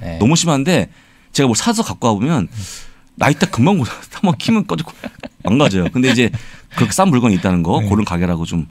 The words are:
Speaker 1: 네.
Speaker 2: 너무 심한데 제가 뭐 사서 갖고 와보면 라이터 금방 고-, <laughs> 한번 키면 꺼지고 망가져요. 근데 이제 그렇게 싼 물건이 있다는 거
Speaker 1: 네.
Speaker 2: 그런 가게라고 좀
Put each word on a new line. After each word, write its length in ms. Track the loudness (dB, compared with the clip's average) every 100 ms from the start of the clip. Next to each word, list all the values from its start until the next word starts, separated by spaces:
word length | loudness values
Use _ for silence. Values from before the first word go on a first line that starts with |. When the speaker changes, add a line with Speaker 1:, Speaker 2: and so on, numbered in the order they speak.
Speaker 1:
네. 160 | -8 0
Speaker 2:
너무 180 | 2 2
심한데 540 | 2 0 0 0 -2 -8 _ _ _
제가 160 | 0 0
뭐 80 | 2
사서 280 | 0 -2
갖고 240 | -4 -2 0
와보면 400 | 0 0 0 -2 -6 -14 -14 -18 -20 -16 -2
라이터 300 | 0 2 -2
금방 260 | 2 2 2
고-, 80 | 0
<laughs> 240 | -6 -16
한번 220 | -2 -2 0
키면 280 | 0 0 0
꺼지고 280 | -6 -6 -12 -16 -14 -20 _
망가져요. 460 | 0 2 2 2 0
근데 180 | 0 2
이제 220 | 2 2 -2 -12 -20 -12 -2
그렇게 160 | -2
싼 160 | 2 2
물건이 260 | 4 2 2
있다는 260 | 2 0
거 200 | 0 0
Speaker 1:
네. 80 | 2
Speaker 2:
그런 160 | 0 0
가게라고 400 | -2 -2 -2 -2
좀 220 | -4 -6